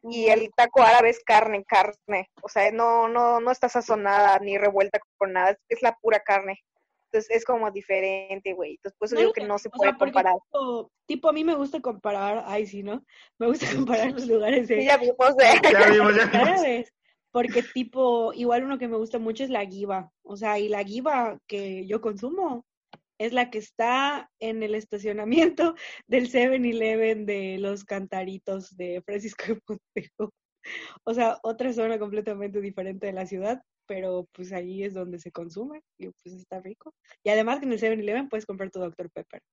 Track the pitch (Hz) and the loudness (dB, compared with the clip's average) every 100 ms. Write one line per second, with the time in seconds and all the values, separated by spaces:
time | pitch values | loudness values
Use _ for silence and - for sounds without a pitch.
0 | 226 233 220 226 220 - 240 269 226 240 | -8 0 4 4 2 2 4 8 8 8
1 | 226 226 - 214 220 202 196 202 202 208 | 6 2 4 4 4 -2 2 2 2 -2
2 | - 196 196 _ 208 214 202 226 233 233 | -6 -6 -6 _ -4 0 2 2 2 4
3 | 226 240 240 233 233 254 247 247 - 214 | 2 2 2 2 0 0 0 0 0 0
4 | 202 202 202 196 202 202 202 196 196 208 | 2 4 6 4 2 0 2 2 2 0
5 | - _ 196 185 180 208 _ 233 247 226 | -6 _ -2 2 2 0 _ 0 0 0
6 | 220 208 - 196 196 196 _ _ _ _ | 0 0 2 0 0 -12 _ _ _ _
7 | _ 220 214 226 226 240 214 196 196 190 | _ -4 0 -2 0 -2 -2 -6 -2 -2
8 | 190 190 190 196 196 185 156 - 196 _ | 0 -4 -8 -8 -6 -6 -8 -8 -16 _
9 | 214 226 226 - 208 202 214 - 196 196 | -4 2 2 2 -4 -4 -6 0 0 2
10 | 185 190 185 185 _ 285 262 233 - _ | 0 2 2 0 _ -4 -4 -6 -10 _
11 | _ 277 320 302 320 302 277 - - 170 | _ -2 0 0 -2 -2 -4 -6 -8 -6
12 | 214 202 202 220 196 208 202 202 196 240 | -6 -4 -2 -4 -4 -6 -6 -8 -10 -10
13 | _ _ _ _ 233 294 - 269 254 226 | _ _ _ _ -2 0 -2 -2 0 0
14 | 254 240 247 226 214 269 226 220 269 277 | 0 -4 0 2 2 0 2 0 4 4
15 | 247 247 254 269 240 - 311 202 - 214 | 4 4 4 8 8 8 6 8 8 8
16 | 208 208 226 - 285 381 302 240 233 _ | 6 4 4 4 4 4 2 -2 -6 _
17 | _ _ _ 247 220 240 240 254 240 254 | _ _ _ -2 0 -2 -2 -6 -6 0
18 | 254 233 226 - 240 240 262 277 240 226 | 2 2 0 -2 0 0 0 -6 -4 -4
19 | 220 233 226 220 269 240 196 196 202 190 | -4 -4 -6 -6 -4 -4 -6 -8 -6 -6
20 | 180 _ - 202 214 208 208 208 202 220 | -8 _ -18 -8 -4 -2 -2 -4 -4 -4
21 | 277 269 233 160 - 202 196 190 190 220 | -2 0 -2 -6 -10 -10 -8 -10 -6 -6
22 | 226 202 240 370 349 240 _ _ _ - | -6 -8 -8 -6 -6 -6 _ _ _ -20
23 | _ _ 220 247 247 226 202 - 233 254 | _ _ -4 -2 -2 -6 -12 -4 0 0
24 | 277 294 - _ 226 220 214 214 214 208 | -2 -4 -12 _ -8 -6 -4 -6 -8 -8
25 | 214 208 214 294 330 - 330 330 - - | -6 -6 0 4 2 2 -2 -2 -16 -20
26 | _ 247 247 254 247 262 240 226 220 220 | _ -2 0 2 2 2 0 -2 -2 0
27 | 220 220 208 202 190 190 196 202 202 196 | 0 -2 -4 -6 -6 -6 -6 -8 -8 -10
28 | 190 190 190 190 - 190 180 185 180 180 | -8 -8 -8 -10 -8 -10 -10 -12 -10 -10
29 | 190 202 208 - - 226 - 202 _ - | -8 -10 -10 -12 -8 -8 -8 -14 _ -12
30 | 156 - 208 _ _ _ - - - - | -12 -10 -10 _ _ _ -18 -16 -16 -12
31 | - 233 226 226 226 226 254 233 226 226 | -6 0 0 -2 -8 -6 -6 -2 -4 -4
32 | 208 208 208 202 202 202 202 196 190 190 | -6 -6 -8 -8 -8 -8 -8 -10 -10 -8
33 | 202 185 185 190 202 262 _ _ _ 190 | -10 -8 -8 -6 -6 -8 _ _ _ -8
34 | 185 180 175 - 180 185 180 190 196 185 | -6 -6 -10 -18 -12 -12 -10 -8 -8 -8
35 | 180 175 170 - 170 170 254 302 _ _ | -12 -12 -14 -14 -14 -12 -12 -14 _ _
36 | 185 _ 180 185 185 190 190 220 320 _ | -20 _ -20 -20 -16 -16 -16 -20 -20 _
37 | _ _ 208 214 220 277 269 220 220 220 | _ _ 0 2 2 -2 -4 -2 -2 -2
38 | 208 233 269 220 214 190 190 190 180 165 | -4 -6 -6 -8 -8 -10 -10 -8 -10 -10
39 | 175 - - - _ | -14 -14 -16 -20 _